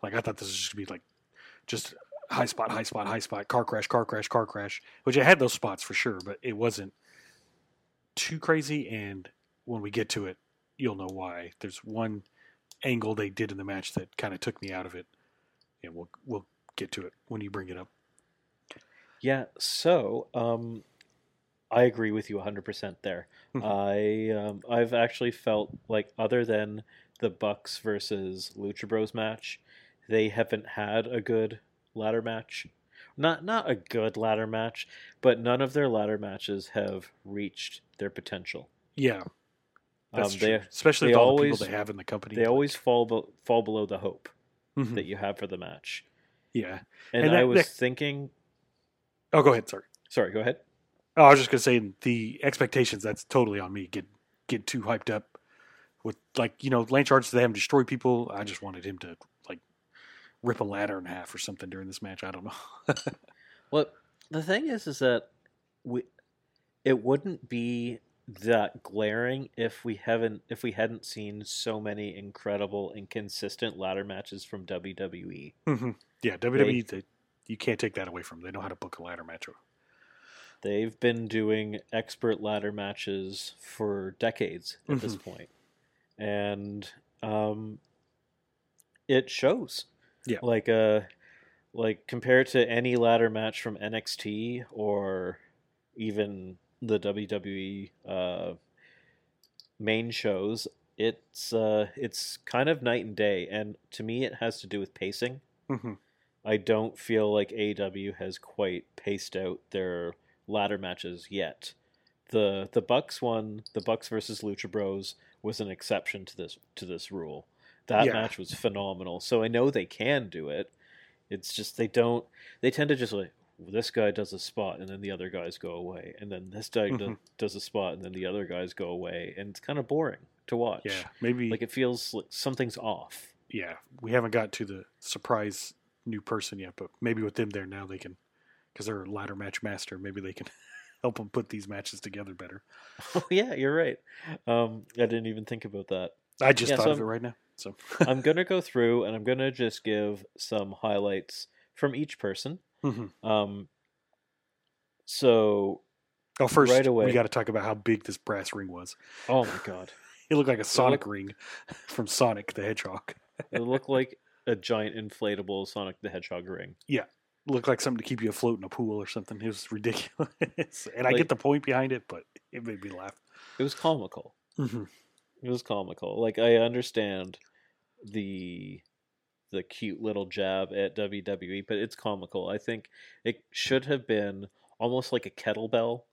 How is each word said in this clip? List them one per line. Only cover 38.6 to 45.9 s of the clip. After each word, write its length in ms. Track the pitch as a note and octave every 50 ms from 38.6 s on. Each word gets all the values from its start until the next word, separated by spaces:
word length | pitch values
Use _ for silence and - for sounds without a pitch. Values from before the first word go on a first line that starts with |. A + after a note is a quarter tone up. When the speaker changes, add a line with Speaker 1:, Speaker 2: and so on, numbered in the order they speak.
| - _ _ _ _ _ _
Speaker 1:
Yeah, 280 | - C#3 B2+ A#2 F#2+ - - _ _ _ _ _ _ _ _ _ _ _ _ _ _ _ _ -
that's 200 | A2+ G#2 G2+ G2
Speaker 2:
Um, 40 | F#2+
Speaker 1:
true. 80 | G2+ G#2+
Speaker 2:
they, 60 | A2 G#2+ G2+ -
Speaker 1:
Especially 380 | - - - D#3 D3+ - - C#3
Speaker 2:
they 40 | A#2+
Speaker 1:
with 40 | A#2
all 60 | A#2 B2 C3+ C#3+
the 60 | C#3+
Speaker 2:
always, 140 | D3 C#3 G#2
Speaker 1:
people 80 | -
they 120 | F#2 G2+ G#2
have 120 | G#2 G#2
in 80 | G#2 G2
the 60 | G2
company, 320 | - - G#2 - G#2+ G#2+
Speaker 2:
they 80 | A#2 A#2
Speaker 1:
like 60 | A2+
Speaker 2:
always 260 | A#2+ C3+ C#3+ D3 -
fall 300 | - - - B2 A#2+ A#2+ A2+
be-, 160 | A#2 A2 - - - _ _
fall 200 | - A#2+ A#2 A2
below 220 | G#2+ G#2+ G#2+ G#2+ F#2+
the 100 | G2+ F#2
hope 320 | F#2+ G2 - - _ - _ _ _ _ _ _ _ _ _ -
Speaker 1:
Mm-hmm. 160 | C3+ A2 A#2+
Speaker 2:
that 120 | G#2+ D#2+
you 120 | D2+ G2 G2
have 220 | G2+ G2 G2+ -
for 80 | - F#2+
the 100 | F#2 F2+
match. 480 | F2 E2+ D#2 C#2+ - -